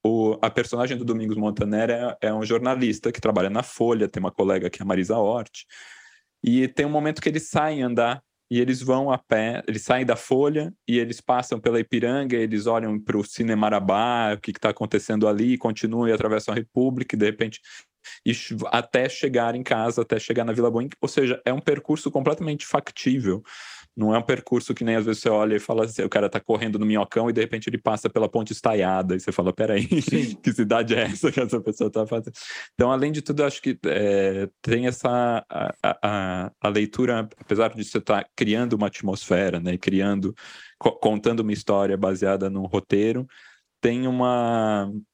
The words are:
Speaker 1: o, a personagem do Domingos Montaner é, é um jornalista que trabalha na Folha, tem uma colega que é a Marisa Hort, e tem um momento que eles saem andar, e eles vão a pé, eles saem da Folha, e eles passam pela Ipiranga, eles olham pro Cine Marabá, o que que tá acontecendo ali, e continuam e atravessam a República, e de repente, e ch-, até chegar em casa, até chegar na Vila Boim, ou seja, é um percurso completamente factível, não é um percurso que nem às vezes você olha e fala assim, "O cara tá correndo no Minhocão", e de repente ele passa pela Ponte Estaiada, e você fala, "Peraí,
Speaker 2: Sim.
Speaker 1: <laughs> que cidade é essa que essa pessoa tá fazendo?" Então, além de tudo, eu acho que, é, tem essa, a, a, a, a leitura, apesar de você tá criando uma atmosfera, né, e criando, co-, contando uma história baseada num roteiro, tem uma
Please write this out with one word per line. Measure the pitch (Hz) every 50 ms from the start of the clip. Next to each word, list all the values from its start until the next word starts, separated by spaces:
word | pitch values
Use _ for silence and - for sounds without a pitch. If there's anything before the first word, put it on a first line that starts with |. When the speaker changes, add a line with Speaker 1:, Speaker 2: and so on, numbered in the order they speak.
| -
Speaker 1:
o, | 110 113 113 110 110 107 110
a | - 113
personagem | - - 117 - - 120 123 127 135
do | 120 120
Domingos | 120 113 113 110 107 107
Montaner | 107 107 107 104 - 104 104 107 110 113 113
é, | 117 117 123 120 - - - 110
é |
um | 107 110 110
jornalista | 107 117 113 120 127 131 131 127 113 101 - - -
que | - -
trabalha | - 110 107 98 92 98
na | 101 113 127
Folha, | - - - 113 120 117 107 104
tem | 95 - -
uma | 92 90
colega | - - 98 95 95 95 - 90
que | - -
é | 101
a |
Marisa | 98 92 95 92 98 110 117
Hort, | 104 101 117 120 107 - - - - _ - - - - - - - - - _ _ _ _ _
e | - 117 120 127 131 127
tem | - - 143
um | 147
momento | 151 151 147 151 151 -
que | - 156
eles | 151 156 156 -
saem | - 160 151 156 156 143
andar, | 127 123 120 117 117 120 127 135 _ _ _ _ _ _
e | 120 120
eles | 123 127 127 127
vão | 127 131 127 131 139 139
a | 127 127
pé, | _ _ 117 110 110 113 120 - -
eles | - 107 107
saem | - - 131 127 131
da | 123 117
Folha, | - - - 135 131 143 147 156 151 151 170 - _ _
e | - 120 120
eles | 117 117 113 -
passam | _ - 127 123 123 - 127 113
pela | - 120 117 117
Ipiranga, | 113 _ - 117 117 120 127 139 139 131 123
eles | 117 113 110 110 104 101 117
olham | 113 113 113 110 107
pro | 104 107 - - 104 101
Cine | - - - 117 113 110
Marabá, | 107 104 107 107 101 95 95 98 104 113 123 123 120 113 107 104
o | 104
que | - -
que | 98 -
tá | - 110
acontecendo | 107 - 110 101 - 104 - - 110 107 107
ali, | 107 104 104 120 123 127
e | 123
continuam | - 120 110 - - 110 113 120 120
e | 117
atravessam | 110 104 113 107 110 107 - - 104
a |
República, | 117 110 _ _ 123 127 135 127 123 - - -
e | 110
de | 104
repente, | 104 107 - 113 110 107 - _ - - - - _ _ _ _ - - - _
e | -
ch-, | 120 - - - 113 107 -
até | - - 120 120 - - 127 127 127
chegar | - - - 139 127 120 117 117 120
em | 123 127
casa, | - 131 113 113 120 117 -
até | 110 - 117
chegar | 107 - - 117 117 117
na | 117
Vila | 107 117 117 120
Boim, | 110 117 123 147 - _
ou | - 131
seja, | - 151 135 123 127 - _
é | 123
um | 127 143
percurso | - - 143 139 - - 151 151 - 147
completamente | - 143 135 151 151 - 175 156 147 147 -
factível, | - - 143 - - - - - 135 127 135 117 98 90 104 - - - - - - - - - _ _
não | 117 107 107 110
é | 117
um |
percurso | 113 - 131 123 - - 123 120 - -
que | 127 - 120
nem | 113 113
às | 113 107
vezes | 113 110 107
você | - 120
olha | 107 107 107 107 110
e | 101
fala | - - 117 113 110
assim, | 117 113 -
"O | 98 104
cara | - 104 104 98
tá | - 107
correndo | - - 113 107 117 113 104 101
no | 107
Minhocão", | 107 107 107 98 - - 117 113 120
e |
de | 113 113
repente | 110 117 - 110 - -
ele | 110
passa | - _ 117 107 104 - -
pela | - 120 110 104
Ponte | - 117 107 -
Estaiada, | 110 - - 123 110 104 92 92 95 92 90 92 92
e | 92
você | - -
fala, | - - 87 92
"Peraí, | 85 - 110 107 107 98 117 127 185 156
Speaker 2:
Sim. | 135 - - 156 135 113 101
Speaker 1:
<laughs> | -
que | - 135
cidade | 104 - 113 104 117 117 113 110 113
é | 123
essa | 110 101 95 - - 139
que | - 135
essa | 127 110 - 117
pessoa | 92 - 107 - 110 104
tá | - 110 110
fazendo?" | 107 117 113 110 - - - - - - - - -
Então, | _ - 123 123
além | 131 131 139 151
de | 151 151
tudo, | 139 - 143 147
eu | 147
acho | 143 143 -
que, | - 131 127 - -
é, | - - 101 104 101 101 98 98 98 95 98 98 98 _ _
tem | - - 117 117 123
essa, | 127 123 - - 127 120 123 123 120 117 110 - _
a, | - - - - - _
a, | - - - -
a, | - 104 104 101 95 92 90 92 90 - _ _
a | - 104
leitura, | 104 107 107 104 - - 131 123 120 113 110 107 - _
apesar | - - 104 107 113 110 -
de | 110 104
você | - - 113
tá | - - 107 101 - _ _
criando | - - 104 107 113 123 120 117
uma | 104 107
atmosfera, | 98 - - - 98 95 - - - 92 87 98 92 85 87
né, | 85 90 90
e | 90
criando, | - - 95 95 98 101 101 98 92 92 - - - - - - - - _ _
co-, | - 117
contando | - - - 107 107 107 107 117 117 113
uma | 110 107
história | 104 98 - - 101 98 101 98 98
baseada | 95 98 95 95 95 101 95 98 98 98 98
num | 98 98 95
roteiro, | 95 - 101 - _ - 101 104 113 117 127 131 - - - - - - _ _ _ _ _
tem | - 120 120 123 131
uma | 131 127 127 123 123 123 120 120 117 117 113 110 107 107 104 98 98 104 107 107 _